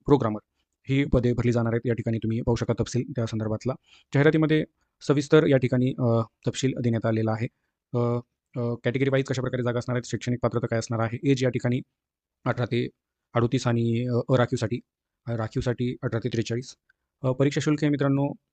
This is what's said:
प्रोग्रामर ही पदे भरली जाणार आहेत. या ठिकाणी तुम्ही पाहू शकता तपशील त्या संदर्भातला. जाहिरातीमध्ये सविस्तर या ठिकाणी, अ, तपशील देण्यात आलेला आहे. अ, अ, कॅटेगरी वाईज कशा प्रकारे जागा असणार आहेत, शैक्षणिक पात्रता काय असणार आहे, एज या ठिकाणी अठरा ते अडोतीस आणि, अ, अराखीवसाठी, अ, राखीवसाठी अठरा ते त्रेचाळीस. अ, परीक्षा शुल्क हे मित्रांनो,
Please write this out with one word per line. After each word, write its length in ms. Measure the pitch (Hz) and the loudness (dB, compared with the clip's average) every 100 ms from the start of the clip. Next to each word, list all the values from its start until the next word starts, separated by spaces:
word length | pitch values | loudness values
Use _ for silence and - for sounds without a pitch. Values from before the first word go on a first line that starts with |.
| - | 2
प्रोग्रामर 340 | 143 113 104 - _ _ _ - | 2 2 -4 -10 _ _ _ -4
ही 160 | 135 143 | -2 2
पदे 280 | 131 120 | 2 2
भरली 180 | 123 117 | 2 2
जाणार 220 | 120 117 | 2 0
आहेत. 80 | 117 131 | -2 -2
या 80 | |
ठिकाणी 240 | 113 117 113 | -4 -2 -2
तुम्ही 240 | 110 113 | -2 -2
पाहू 140 | - 117 | 0 -2
शकता 180 | - | 0
तपशील 300 | 113 107 120 - 123 | -2 0 -2 -4 -4
त्या 100 | 113 | -4
संदर्भातला. 480 | 113 110 107 117 131 _ - _ | -4 -4 -4 -4 -8 _ -20 _
जाहिरातीमध्ये 500 | 139 143 156 156 156 - _ _ _ - | 4 4 4 2 2 0 _ _ _ 0
सविस्तर 400 | 139 - 156 151 | 0 6 4 6
या 100 | 135 | 4
ठिकाणी, 360 | 131 127 131 - | 2 2 0 0
अ, 220 | 123 117 113 _ - | 2 2 0 _ -6
तपशील 260 | - 131 135 | -2 -2 0
देण्यात 220 | 120 113 117 | 0 0 0
आलेला 260 | 110 110 | 0 0
आहे. 160 | 110 117 - _ _ _ | -2 -6 -10 _ _ _
अ, 40 | 123 120 120 - _ _ 123 | -2 0 -2 -6 _ _ -6
अ, 120 | 120 120 | -4 -2
कॅटेगरी 260 | 120 131 139 | -2 0 2
वाईज 160 | 135 135 | 2 0
कशा 160 | 135 | -2
प्रकारे 220 | 127 123 | -2 -2
जागा 160 | 123 120 | 0 -2
असणार 160 | 120 123 | -2 -4
आहेत, 140 | - | -2
शैक्षणिक 280 | 113 - 120 | -6 -2 -2
पात्रता 260 | 117 113 113 | 0 -2 -2
काय 120 | 113 | -2
असणार 200 | - 117 | -2 -2
आहे, 320 | 113 117 139 | -2 -2 0
एज 120 | 131 | 2
या 60 | 127 | 2
ठिकाणी 320 | 120 123 123 - _ _ _ _ _ 131 | 0 -2 -2 -6 _ _ _ _ _ -4
अठरा 200 | 120 117 | -2 0
ते 220 | 117 127 - _ _ _ | -2 -2 -8 _ _ _
अडोतीस 340 | 120 117 131 120 | 0 2 0 0
आणि, 400 | 117 117 117 123 | 0 0 0 0
अ, 260 | 120 - | -2 2
अराखीवसाठी, 460 | 131 120 123 110 123 - _ _ _ - | 2 2 0 -4 -6 -10 _ _ _ -8
अ, 40 | 117 | -6
राखीवसाठी 580 | 110 131 123 117 123 127 | -4 -4 -4 -2 -4 -4
अठरा 160 | 127 113 | -4 -4
ते 100 | 127 | -4
त्रेचाळीस. 460 | 113 110 117 131 - _ _ _ _ | -4 -4 -4 -8 -20 _ _ _ _
अ, 80 | 131 | -4
परीक्षा 300 | 131 147 147 | 0 0 0
शुल्क 220 | 147 151 | 0 0
हे 60 | 151 | 0
मित्रांनो, 440 | 143 139 139 143 - _ | 2 2 2 0 -4 _